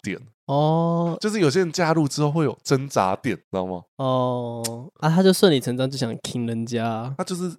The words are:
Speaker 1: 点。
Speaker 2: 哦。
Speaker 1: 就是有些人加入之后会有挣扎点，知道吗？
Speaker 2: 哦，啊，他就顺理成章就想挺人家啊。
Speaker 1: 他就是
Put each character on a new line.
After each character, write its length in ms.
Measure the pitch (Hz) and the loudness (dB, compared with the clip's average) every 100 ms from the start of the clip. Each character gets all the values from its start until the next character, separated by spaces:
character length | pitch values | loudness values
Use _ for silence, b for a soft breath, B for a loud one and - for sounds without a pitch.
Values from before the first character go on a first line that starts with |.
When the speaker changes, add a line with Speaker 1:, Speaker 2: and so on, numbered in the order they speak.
Speaker 1:
点。 180 | - 90 - _ - | -8 -10 -12 _ -4
Speaker 2:
哦。 720 | 139 151 160 170 170 170 - | 0 2 2 0 0 -2 -2
Speaker 1:
就 100 | 214 | -4
是 100 | 214 | 2
有 80 | 156 | 2
些 120 | 165 | 2
人 120 | 180 | 0
加 220 | 151 165 | 0 2
入 120 | 160 147 | 2 2
之 140 | - | 0
后 100 | 147 | 0
会 140 | 160 | 2
有 140 | 143 - | 0 -2
挣 240 | - 135 135 | 0 0 2
扎 300 | 120 95 98 | 0 0 0
点， 180 | - | -2
知 100 | 90 _ | -4 _
道 120 | 95 | -4
吗？ 180 | 92 90 - - | -4 -6 -10 -6
Speaker 2:
哦， 920 | 135 131 127 123 120 117 117 117 135 - | -2 0 0 -2 -6 -8 -8 -10 -14 -4
啊， 120 | 156 | 2
他 140 | 165 | 4
就 100 | 190 | 6
顺 180 | 185 196 | 6 6
理 80 | 139 | 4
成 160 | 123 123 | 0 -2
章 100 | 131 | -2
就 80 | 135 | -2
想 180 | 120 110 | -4 -4
挺 280 | - 123 117 | -6 -4 -4
人 200 | 113 117 | -4 -4
家 180 | 120 | -4
啊。 300 | 113 110 120 139 | -4 -4 -6 -8
Speaker 1:
他 80 | |
就 100 | 185 | -6
是 220 | 180 180 | -6 -6